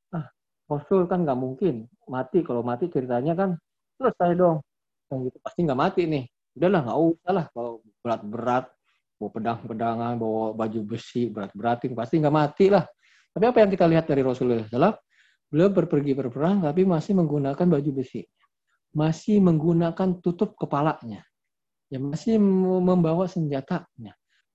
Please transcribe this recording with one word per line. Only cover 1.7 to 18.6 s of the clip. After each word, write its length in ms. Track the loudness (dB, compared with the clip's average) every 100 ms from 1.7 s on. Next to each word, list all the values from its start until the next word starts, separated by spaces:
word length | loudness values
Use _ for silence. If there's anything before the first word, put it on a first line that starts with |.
| -4 -8 _ -10
mati. 360 | -8 -2 -2 0
Kalau 160 | -2
mati 240 | -4 -4 -4
ceritanya 480 | -4 -2 -2 0
kan 160 | 0 -2 -4 _ _ _ -4
selesai 400 | -4 0 0 4
dong." 240 | 2 2 -6 _ _ _ -10
Kan 160 | -6
gitu. 160 | -6 -8
Pasti 240 | -10 -2
nggak 160 | -2 0
mati 240 | 0 0 -2
nih. 160 | -2 -6 _ _ -2
Udahlah, 220 | 0 2
nggak 160 | 0 2
usah 320 | 2 0 -2
lah 120 | -2 -4
bawa 240 | -8 -10 -10 _ _
berat-berat, 640 | -6 -4 -6 -6 -2 -2 -2 _ _ _ _ -12
bawa 80 | -10
pedang-pedangan, 800 | -6 -6 -6 -8 -6 -4 -2 -4 -4
bawa 320 | -2 -2 -2
baju 300 | -4 -4 -4
besi, 480 | -6 -8 -6 -4 -4
berat-beratin. 640 | -4 -10 -4 -2 -2 -4
Pasti 240 | -6 -2 0
nggak 160 | 2
mati 320 | 2 2 2 4
lah. 80 | 4 0 _ _ _ _
Tapi 160 | 0 2
apa 160 | 4 4
yang 40 |
kita 160 | 4 4
lihat 160 | 4 2
dari 160 | 0
Rasulullah 400 | 0 0 0 0
sallallahu 80 | -2
alaihi 80 | 2
wasallam? 720 | 2 2 _ _ _ _ _
Beliau 180 | 2 2
berpergi 380 | 4 2 2 0
berperang, 480 | -2 -4 -2 0 0
tapi 240 | 0 2 2
masih 320 | 2 0 0
menggunakan 480 | 2 0 -2 0 2
baju 240 | 2 0
besi. 320 | -4 -6 -10 -14 _ _ _